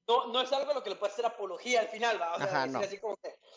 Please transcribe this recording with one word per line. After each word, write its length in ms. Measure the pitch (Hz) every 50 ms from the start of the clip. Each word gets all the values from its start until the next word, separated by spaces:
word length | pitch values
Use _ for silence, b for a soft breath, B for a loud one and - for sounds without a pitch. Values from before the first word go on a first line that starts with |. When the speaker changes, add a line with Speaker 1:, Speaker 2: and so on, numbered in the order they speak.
| _
Speaker 1:
no, 220 | - 233 254 240 240
no 120 | 226 254
es 120 | 247 247 277
algo 180 | 269 277 285
a 40 | 285
lo 100 | 262 240
que 60 | 208
le 60 | 185
puedes 180 | - 208 202 -
hacer 120 | - 233
apología 540 | 220 - - 202 185 175 - - 240 247 226
al 80 | 214 -
final, 340 | 226 208 233 233 214 180 170
¿va? 120 | 165 170
O 20 |
sea, 100 | - 143
Speaker 2:
Ajá, 120 | - 151 139
Speaker 1:
decir 120 | 131 135 135
Speaker 2:
no. 60 | 117
Speaker 1:
así 200 | 104 196 202 -
como 180 | - 220 -
que 180 | - - - - - b b b